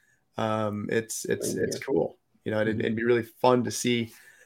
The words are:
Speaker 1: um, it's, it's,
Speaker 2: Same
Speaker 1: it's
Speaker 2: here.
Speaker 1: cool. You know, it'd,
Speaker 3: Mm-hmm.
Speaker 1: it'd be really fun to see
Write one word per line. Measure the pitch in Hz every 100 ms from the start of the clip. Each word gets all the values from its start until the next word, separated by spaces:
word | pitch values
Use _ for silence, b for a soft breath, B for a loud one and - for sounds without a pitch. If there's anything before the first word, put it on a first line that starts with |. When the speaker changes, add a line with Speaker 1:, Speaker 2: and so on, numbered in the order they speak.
| _ _ _ -
Speaker 1:
um, | 110 110 107 104 -
it's, | 113 113 - -
it's, | - -
Speaker 2:
Same | -
Speaker 1:
it's | - -
Speaker 2:
here. | -
Speaker 1:
cool. | 82 - - _ _
You | 110
know, | 107
it'd, | 107 104
Speaker 3:
Mm-hmm. | -
Speaker 1:
it'd | 110
be | 117
really | 120 113 -
fun | 123 123
to | 110
see | - 123 120 113 b b b